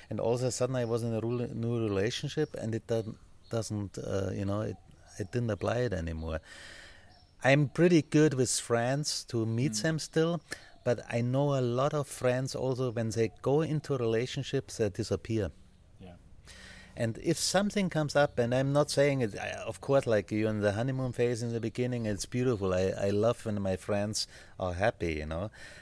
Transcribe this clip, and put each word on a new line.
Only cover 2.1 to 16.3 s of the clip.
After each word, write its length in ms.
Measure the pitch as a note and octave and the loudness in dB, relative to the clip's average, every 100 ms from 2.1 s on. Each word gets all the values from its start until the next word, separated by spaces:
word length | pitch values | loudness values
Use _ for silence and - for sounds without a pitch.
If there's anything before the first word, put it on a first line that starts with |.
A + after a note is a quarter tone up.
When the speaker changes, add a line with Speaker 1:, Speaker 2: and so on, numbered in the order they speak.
| - D3 - D3+ - | -2 -4 -2 -4 -4
Speaker 1:
and 200 | A2+ A2 | -4 -4
it 100 | - | -2
doesn't, 300 | A2+ G#2+ - - - - | -2 -2 -10 -18 -20 -6
doesn't, 480 | A#2 G#2+ G#2+ G2 - | -4 -2 -4 -6 -8
uh, 340 | - G2 G2 | -4 -2 -2
you 120 | G#2 G2 | -2 -2
know, 160 | G#2 | -2
it, 160 | A2 F#2+ - - - - | -4 -8 -14 -20 -14 -10
it 120 | G2 | -6
didn't 180 | B2 A#2+ | -2 -2
apply 260 | G2+ G2+ A#2 B2 | -2 -2 0 0
it 60 | |
anymore. 460 | F2+ E2 D#2+ D#2+ D#2 - - - - - - - - - - | -2 -4 -4 -4 -6 -8 -18 -18 -18 -20 -20 -20 -20 -20 -2
I'm 260 | B2+ C#3+ C#3+ | 4 4 4
pretty 320 | - F3 E3 | 4 6 6
good 320 | - D3+ D3+ | 6 6 6
with 180 | C3 B2 - | 4 0 0
friends 640 | - A#2 A#2 C#3+ D3+ - - | 0 0 2 0 -2 -6 -4
to 200 | A#2 A2+ | -2 0
meet 280 | A2+ C#3 | 0 0
Speaker 2:
Mm. 80 | G#3+ | 0
Speaker 1:
them 160 | D#3+ D#3 | -2 -2
still, 420 | - D#3+ E3 F3 - - - - | -2 0 2 0 -6 -16 -16 -6
but 160 | B2 A#2 - | -2 -2 -2
I 120 | A#2+ | -2
know 320 | A#2+ C3 C#3+ C3+ | 0 2 2 2
a 40 | |
lot 320 | B2 A#2+ C#3+ | 2 2 0
of 140 | D3+ C#3 | 0 -4
friends 480 | - B2 B2 C3 - | -2 0 2 -2 -2
also, 360 | C3 B2 B2+ | -2 0 -2
when 180 | A2+ A2+ | -2 0
they 200 | G#2+ A2 - | 2 0 0
go 200 | B2+ C#3+ | 2 2
into 340 | D#3+ D3+ - C3+ | 2 -2 -2 0
relationships, 840 | A2+ A2+ B2+ C#3 B2+ C3+ - - | 2 2 0 -4 -4 -4 -4 -2
they 120 | G#2+ | 0
disappear. 600 | F#2+ G#2+ G2 - A2 F2+ - - - - - | 0 -2 -2 0 -2 -2 -6 -20 -20 -20 -20
Speaker 2:
Yeah. 120 | F#2 F2 - | -20 -20 -20